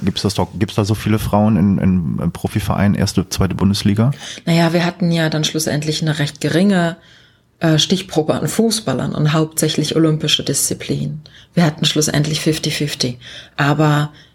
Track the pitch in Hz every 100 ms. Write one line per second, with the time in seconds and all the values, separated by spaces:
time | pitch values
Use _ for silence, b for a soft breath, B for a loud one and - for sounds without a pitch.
0 | 95 - 101 - 90 87 98 - 101 107
1 | 104 107 - 104 107 104 101 95 95 92
2 | 76 57 85 - - 110 - - 101 -
3 | 95 - 87 - 95 85 95 101 104 101
4 | 120 143 B B - 165 165 170 175 175
5 | 175 170 156 156 151 160 - 147 151 151
6 | 156 147 147 - 147 156 202 185 170 170
7 | b b b b b _ 165 156 - 185
8 | - - 156 123 - - 226 214 - -
9 | 147 - 151 160 156 - 156 - 151 160
10 | 160 156 151 - - 139 - 170 - 143
11 | 143 151 B B B - 160 151 156 156
12 | 151 - 151 151 156 156 151 - 147 -
13 | 127 120 B B B - 143 147 151 147
14 | 151 B B